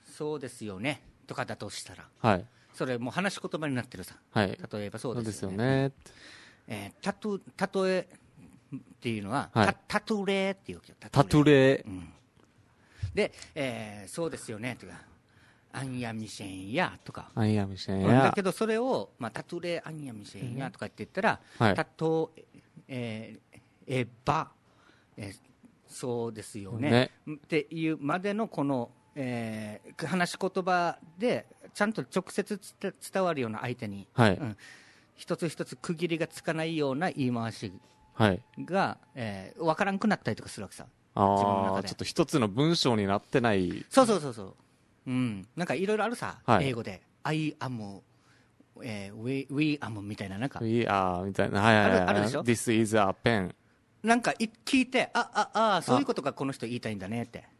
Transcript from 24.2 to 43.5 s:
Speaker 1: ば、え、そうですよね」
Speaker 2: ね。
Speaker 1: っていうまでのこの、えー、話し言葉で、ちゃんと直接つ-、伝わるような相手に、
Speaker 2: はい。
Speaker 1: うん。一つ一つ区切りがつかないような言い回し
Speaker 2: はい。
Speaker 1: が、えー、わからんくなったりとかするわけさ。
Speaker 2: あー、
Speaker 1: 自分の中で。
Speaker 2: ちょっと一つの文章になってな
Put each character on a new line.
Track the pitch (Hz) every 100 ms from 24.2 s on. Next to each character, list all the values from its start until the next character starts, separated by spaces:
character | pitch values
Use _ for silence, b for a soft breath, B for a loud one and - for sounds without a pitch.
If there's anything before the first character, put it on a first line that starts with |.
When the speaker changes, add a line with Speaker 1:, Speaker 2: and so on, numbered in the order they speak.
Speaker 1:
ば、 | - 151 147 _ _ b b b b -
え、 | 104 - _ _ - _ _
そ | - 131 120 117
う |
で | 107
す | 101 107
よ | 98 98
ね」 | 139 120 127 _ -
Speaker 2:
ね。 |
Speaker 1:
っ | 156 -
て | 160 147
い | 165 160
う | 160
ま | 143 170
で | 190
の | 202 226
こ | -
の、 | 143 135 117 - _
え | - 131 120 113 110 107 107 - -
ー、 | 160
話 | 185 175
し | -
言 | 190 190
葉 | 185 180 170 - - -
で、 | 240 143 - - -
ち | -
ゃ | 208
ん |
と | 220
直 | 135 - 175
接 | - 196 208
つ-、 | - - 202 - -
伝 | 196
わ | 185
る | 156
よ | 117
う |
な | 107
相 | 123 123
手 | 110
に、 | 98 98
Speaker 2:
は | - 113
い。 | 92
Speaker 1:
う |
ん。 | 131 104 B B B B B
一 | _ - 170
つ | 170
一 | - 165
つ | -
区 | -
切 | 165 175
り | 165
が | 160
つ | -
か | -
な | 160
い | 160 165
よ | 143
う | 135
な | 185
言 | - 127
い |
回 | 120 113
し | - 110 92 b b _
Speaker 2:
は | - 107
い。 | 92 - -
Speaker 1:
が、 | - 180 156 - _
え | 143 113 98 95 -
ー、 |
わ | 165 156
か |
ら | 196
ん | 196
く | 220
な | 185
っ |
た | -
り | 110
と |
か | -
す | -
る |
わ | -
け | -
さ。 | 71 _ _
Speaker 2:
あ | - 101
ー、 |
Speaker 1:
自 | 98
分 | 101
の | 98 95
中 | 95
で。 | 95
Speaker 2:
ち |
ょ |
っ | -
と |
一 | 117 -
つ | 160 160
の | 107
文 | 98 151
章 | 170 143 113
に | 98
な | 98
っ |
て | - 143
な | 120